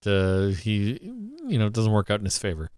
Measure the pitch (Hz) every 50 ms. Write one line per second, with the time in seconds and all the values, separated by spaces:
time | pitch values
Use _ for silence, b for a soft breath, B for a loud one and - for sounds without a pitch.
0 | - 104 98 95 95 95 95 95 98 98 95 82 - 110 107 101 101 110 131 -
1 | - 214 254 233 202 233 294 339 311 247 175 113 107 104 110 113 110 110 107 104
2 | 98 - 107 104 101 95 - - - 98 82 78 80 - -